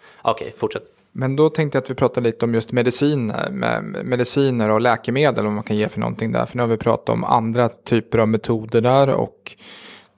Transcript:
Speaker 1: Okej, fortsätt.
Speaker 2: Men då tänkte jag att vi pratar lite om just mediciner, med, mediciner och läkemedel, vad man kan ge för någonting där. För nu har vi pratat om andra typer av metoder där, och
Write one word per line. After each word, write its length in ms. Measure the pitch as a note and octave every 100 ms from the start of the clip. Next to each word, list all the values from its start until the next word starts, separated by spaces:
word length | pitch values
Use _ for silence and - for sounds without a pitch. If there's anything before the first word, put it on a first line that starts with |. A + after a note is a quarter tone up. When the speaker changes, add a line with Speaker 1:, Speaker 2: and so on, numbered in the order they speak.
| - -
Speaker 1:
Okej, 320 | - A2 A2+ -
fortsätt. 280 | A2 - - _ _
Speaker 2:
Men 240 | - C3 C3+
då 140 | D#3
tänkte 260 | D#3 D3 C#3
jag 60 |
att 80 | C3
vi 40 |
pratar 280 | B2+ C3 -
lite 220 | A#2 A2+
om 100 | A#2
just 180 | A#2 A2
mediciner, 800 | A#2+ A#2+ B2 C#3+ D3 A2 - -
med, 320 | C3 A#2 A2+ G#2+ F#2+
mediciner 680 | B2 B2 B2 C#3+ C#3 A#2+ G#2+
och 100 | A2
läkemedel, 640 | A#2+ A2 - C3 D3 A2
vad 80 | G#2
man 120 | G#2
kan 120 | - G#2+
ge 120 | G#2+
för 120 | -
någonting 320 | A#2 A#2 A2+
där. 140 | A#2+ A#2
För 100 | A#2+
nu 60 |
har 60 | A#2
vi 80 | A2+
pratat 320 | B2 A2+ -
om 160 | A2+
andra 440 | - B2 A2+ A#2+ A#2+
typer 500 | - - A#2 - A2+
av 100 | A2
metoder 520 | A2 - A2+ A2 A#2
där, 300 | A#2+ C3+ C3+
och 460 | - - _ - - - - - - -